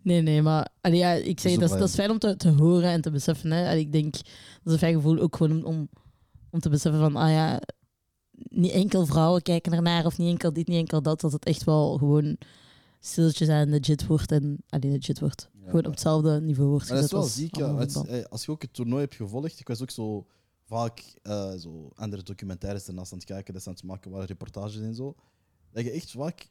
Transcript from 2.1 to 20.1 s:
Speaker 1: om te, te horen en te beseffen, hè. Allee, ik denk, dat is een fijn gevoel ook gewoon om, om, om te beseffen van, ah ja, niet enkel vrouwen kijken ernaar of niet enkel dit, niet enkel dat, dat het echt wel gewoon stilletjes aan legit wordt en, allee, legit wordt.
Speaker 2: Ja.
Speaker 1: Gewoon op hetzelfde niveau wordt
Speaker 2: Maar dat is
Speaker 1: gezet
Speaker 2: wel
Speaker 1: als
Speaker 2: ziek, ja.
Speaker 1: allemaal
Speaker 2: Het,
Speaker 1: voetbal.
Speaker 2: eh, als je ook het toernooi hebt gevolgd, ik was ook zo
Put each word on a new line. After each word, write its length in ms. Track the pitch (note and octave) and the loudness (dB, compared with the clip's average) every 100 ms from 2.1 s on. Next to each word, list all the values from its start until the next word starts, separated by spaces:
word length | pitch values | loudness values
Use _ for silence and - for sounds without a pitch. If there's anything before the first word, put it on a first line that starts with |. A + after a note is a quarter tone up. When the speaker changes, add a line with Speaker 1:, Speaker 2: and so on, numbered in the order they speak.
Speaker 1:
om 80 | A3 | 0
te, 160 | G#3+ F#3+ | 0 2
te 120 | F3 | 4
horen 400 | D3 D#3+ F3+ F3 | 6 6 4 4
en 120 | E3+ | 0
te 100 | D#3 | 0
beseffen, 400 | D3 - D3+ E3 | -2 -2 -2 -2
hè. 160 | E3 F3 | 0 2
Allee, 100 | D#3+ | 0
ik 120 | D3+ | 2
denk, 220 | D#3 D3+ | 0 0
dat 100 | - - - - - E3 | -6 -14 -20 -20 -10 0
is 60 | |
een 60 | D#3+ | 2
fijn 160 | E3 | 4
gevoel 260 | D#3+ D3 D#3+ | 4 4 2
ook 160 | E3+ - | 2 2
gewoon 280 | D#3+ D#3+ | 0 0
om, 120 | D#3+ D#3+ | -2 -4
om, 140 | D3 - - _ _ - - | -6 -12 -20 _ _ -20 -6
om 80 | E3 | -4
te 100 | D#3+ | 0
beseffen 320 | D3 E3 D#3 | 2 2 4
van, 140 | D#3 C#3+ | 2 4
ah 140 | D#3 | 4
ja, 320 | D#3 D#3+ B2 - - _ _ _ _ _ | 4 2 -2 -6 -16 _ _ _ _ _
niet 380 | - - - E3+ | -20 -6 0 2
enkel 340 | F#3+ G3 F#3+ D#3+ | 2 2 2 2
vrouwen 360 | D3 D#3+ F3+ | 4 4 4
kijken 320 | F3 E3+ - | 2 0 0
ernaar 320 | E3 E3+ E3+ E3 | 2 2 2 0
of 120 | - | 0
niet 120 | E3+ | 0
enkel 240 | F3 E3+ | 2 0
dit, 140 | D3+ E3 | -2 0
niet 100 | E3+ | 0
enkel 240 | D#3+ D#3 | 2 0
dat, 200 | D3 D#3 | 0 0
dat 100 | D#3+ | -2
het 140 | D3 - | -2 -2
echt 180 | D#3+ | -2
wel 340 | - D#3 D3 C3+ | 2 4 2 2
gewoon 400 | C#3+ D3+ D3+ - - - - _ _ _ | 2 4 2 -4 -10 -20 -20 _ _ _
stilletjes 500 | - - E3 D3 D#3 | -6 2 2 2 2
aan 200 | D3+ D3 | 4 4
legit 360 | D3 C#3 D3 - | 2 2 0 2
wordt 240 | D#3 - | 0 2
en, 260 | D3+ C#3+ C#3+ - | 0 0 -6 -6
allee, 220 | C#3+ C3+ | -4 -2
legit 280 | C#3 - C#3 | -2 -2 -4
wordt. 300 | D3+ - - _ | -4 -6 -20 _
Speaker 2:
Ja. 60 | - | -2
Speaker 1:
Gewoon 200 | E3 D#3+ | 0 0
op 60 | |
hetzelfde 500 | D3 D#3+ D#3 D#3 D3+ | -2 0 2 2 2
niveau 280 | D#3 C3+ C#3+ | 0 2 2
wordt 200 | C#3+ - | 2 0
Speaker 2:
Maar 120 | B2+ | 0
dat 20 | D3 | 0
is 60 | |
Speaker 1:
gezet 0 | |
Speaker 2:
wel 100 | - | 0
Speaker 1:
als 140 | - A2 | -2 -4
Speaker 2:
ziek, 200 | D#3+ - | -6 -4
ja. 80 | |
Speaker 1:
allemaal 180 | C#3+ C#3+ | -2 -2
Speaker 2:
Het, 100 | C#3 | -2
Speaker 1:
voetbal. 240 | D3 - B2 | -4 -4 -6
Speaker 2:
eh, 100 | - | -8
als 200 | B2+ - | -12 -10
je 60 | |
ook 100 | D#3 | -10
het 120 | B2+ | -10
toernooi 280 | - A#2+ C3 | -8 -4 -2
hebt 140 | C#3 - | -4 -6
gevolgd, 440 | G#2 A#2 D#3+ - | -8 -6 -8 -10
ik 80 | - | -10
was 140 | A#2 | -8
ook 100 | B2+ | -8
zo 360 | - A2 | -8 -6